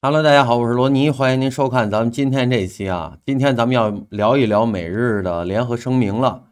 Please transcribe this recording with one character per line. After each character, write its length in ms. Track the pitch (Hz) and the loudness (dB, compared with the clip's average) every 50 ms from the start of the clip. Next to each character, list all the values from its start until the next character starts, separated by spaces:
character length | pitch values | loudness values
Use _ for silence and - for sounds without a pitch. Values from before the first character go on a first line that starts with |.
| - | -2
Hello， 160 | 135 147 156 | 0 0 2
大 80 | 156 151 | 4 6
家 160 | 143 143 135 | 6 6 6
好， 120 | 117 120 | 4 2
我 100 | 120 120 | 2 2
是 60 | 117 120 | 0 2
罗 120 | 123 127 | 2 2
尼， 220 | 135 139 131 139 151 | 2 2 2 2 2
欢 240 | 147 123 135 131 131 | 0 0 0 0 0
迎 80 | 131 | 0
您 80 | 131 135 | -2 -2
收 180 | 131 - 139 | -2 -2 -2
看 220 | 131 123 127 113 104 | 0 0 0 0 0
咱 140 | 101 110 113 | 0 0 -2
们 80 | 120 | -2
今 180 | 117 - 139 135 | -2 -2 -2 0
天 180 | 131 135 127 | 0 0 0
这 200 | 123 127 117 95 | 0 0 0 -2
期 200 | 90 - - 101 | -4 -6 -6 -6
啊。 300 | 95 90 87 80 76 - - _ | -4 -4 -4 -6 -10 -14 -12 _
今 140 | - 139 131 | -4 -2 0
天 160 | 131 143 131 | 2 0 2
咱 100 | 117 117 | 2 0
们 80 | 120 131 | 2 2
要 160 | 123 113 107 104 104 - _ | 0 0 0 -2 -6 -10 _
聊 280 | - 104 104 110 131 | -6 -2 0 2 2
一 80 | 143 127 | 2 2
聊 180 | 107 104 104 113 | 2 2 2 2
美 240 | 117 107 92 85 | 0 -2 -4 -6
日 360 | 82 90 110 123 123 110 101 95 | -6 -4 -2 -2 -2 -2 -2 -2
的 200 | 92 87 85 87 | -4 -4 -4 -4
联 220 | 90 95 110 123 | -4 -2 -2 -2
合 100 | 120 120 | -2 -4
声 200 | 113 - 127 131 | -6 -4 -2 0
明 200 | 127 120 98 101 | 0 0 0 0
了。 280 | 113 131 123 - - - _ | 0 -2 -2 -2 -4 -16 _